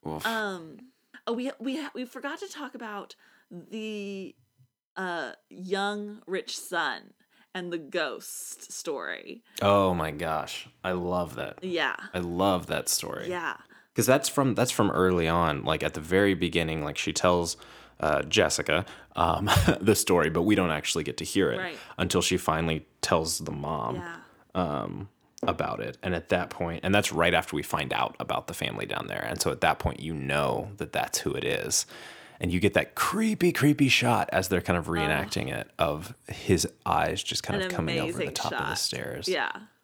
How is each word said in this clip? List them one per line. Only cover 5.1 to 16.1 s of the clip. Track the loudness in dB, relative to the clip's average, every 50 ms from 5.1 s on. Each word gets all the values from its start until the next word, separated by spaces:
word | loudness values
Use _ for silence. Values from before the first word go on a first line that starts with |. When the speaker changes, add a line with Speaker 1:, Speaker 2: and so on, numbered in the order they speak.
| -4 -4 -6 -6 -8 -12 _ _
Speaker 2:
young | -16 -14 -6 -4 -2 -2 0 -2 -4 -6 -8 -10 -14 -16 -10 -6
rich | -6 -6 -4 -6 -10
son | -10 -10 -6 -4 -2 -2 -2 -2 -6 -10 -16 _ _ _ _ _ _ _ _ _
and | -8 -8 -6 -6
the | -6
ghost | -8 -4 -4 -2 -2 -2 -4 -8 -10 -12 -12 -12 -12 -12 -14 -14 -14 -14 -14
story. | -10 -6 -6 -6 -4 -4 -6 -8 -8 -10 -14 -14 -16 _ _ _ 0 4
Speaker 1:
Oh | 4 6 6 6 4 2
my | 2 0 -2 -2
gosh. | -4 -2 -2 0 -2 -2 -4 -8 -12 -12 -14 _ _ _
I | -4 -2
love | -2 -2 -2 0 -2 -2 -2 -4
that. | -8 -8 -8 -10 -10 -8
Speaker 2:
Yeah. | -4 -2 0 0 -2 -2 -4 -10 -8 -6
Speaker 1:
I | -4
love | -4 -2 0 2 4 4 4 2 0 -2
that | -4 -4 -2 0
story. | -2 -2 -2 -4 -6 -6 -6 -6
Speaker 2:
Yeah. | -6 -6 -6 -6 -8 -8 -14 _ -20 -20 _ _ _
Speaker 1:
'Cause | 0 4
that's | 6 4 4 4 0
from, | 0 2 2 2 4
that's | 2 2 0
from | 4 2 4 4 4
early | 4 4 4 6 4 4
on, | 4 4 4 4 4 2 0 0
like, | 0 0 0 0
at | -2 -4
the | -4
very | -4 2